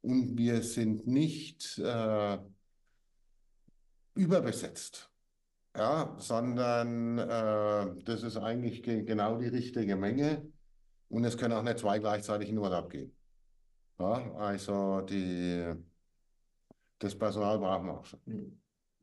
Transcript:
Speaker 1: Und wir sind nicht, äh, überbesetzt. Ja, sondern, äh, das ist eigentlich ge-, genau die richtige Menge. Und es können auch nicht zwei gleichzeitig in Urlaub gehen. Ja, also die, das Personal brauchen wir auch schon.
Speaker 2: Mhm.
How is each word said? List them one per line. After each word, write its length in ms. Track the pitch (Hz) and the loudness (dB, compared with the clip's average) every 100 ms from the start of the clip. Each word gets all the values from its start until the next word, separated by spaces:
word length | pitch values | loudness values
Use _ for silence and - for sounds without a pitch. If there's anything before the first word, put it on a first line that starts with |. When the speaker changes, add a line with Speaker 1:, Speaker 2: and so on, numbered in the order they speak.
Speaker 1:
Und 360 | 113 127 113 117 | 2 2 2 2
wir 240 | 117 117 | 4 4
sind 420 | 110 - 110 104 120 | 0 0 0 0 2
nicht, 680 | 131 160 - - - - - | 4 4 0 -10 -12 -12 -4
äh, 600 | 101 117 110 107 104 98 98 - _ _ _ _ _ _ _ _ _ _ _ _ _ _ _ - | -2 2 2 2 2 0 -6 -20 _ _ _ _ _ _ _ _ _ _ _ _ _ _ _ 0
überbesetzt. 920 | 175 185 117 - - - - - - _ _ _ _ _ _ - | 4 6 4 -2 -6 -10 -14 -14 -20 _ _ _ _ _ _ 0
Ja, 380 | 107 156 143 - | 2 2 -2 -6
sondern, 1000 | - 113 123 123 123 120 120 117 117 117 | -2 0 0 0 2 2 0 0 0 0
äh, 840 | 95 117 110 107 104 104 98 92 | 0 0 2 2 4 2 0 -6
das 200 | - 113 | -4 -4
ist 140 | 117 110 | -2 -4
eigentlich 440 | 104 120 120 - | -2 -2 -2 -4
ge-, 200 | - 113 | -2 0
genau 340 | 104 107 104 117 | 0 0 2 0
die 100 | 123 | 0
richtige 480 | 123 123 123 101 95 | -2 -2 -2 0 2
Menge. 560 | 98 127 147 151 - - - - _ _ _ | 2 2 2 0 -6 -18 -20 -20 _ _ _
Und 140 | 113 120 | 0 0
es 120 | 117 | 2
können 160 | 120 | 0
auch 80 | 113 | 0
nicht 160 | 113 113 | 0 0
zwei 200 | 107 104 | 2 2
gleichzeitig 500 | 107 104 107 107 101 | 2 0 0 -2 0
in 80 | 107 | 0
Urlaub 320 | 101 87 85 | 0 0 -2
gehen. 260 | 71 67 - _ _ _ _ _ _ _ _ | -10 -10 -16 _ _ _ _ _ _ _ _
Ja, 340 | 90 120 120 95 | 0 0 -4 -4
also 680 | 104 98 95 101 98 95 | -2 -2 -2 0 2 0
die, 720 | 95 98 92 90 87 87 85 85 82 _ _ _ _ _ _ _ _ - _ _ | 0 -2 -2 0 0 0 -2 -6 -10 _ _ _ _ _ _ _ _ -20 _ _
das 180 | 101 98 | -6 -2
Personal 440 | 104 98 104 107 | -2 0 0 2
brauchen 260 | 95 95 92 | 2 0 -2
wir 140 | 67 | -8
auch 60 | - | -12
schon. 140 | - - | -18 -10
Speaker 2:
Mhm. 340 | 107 - - _ _ _ _ | -10 -10 -16 _ _ _ _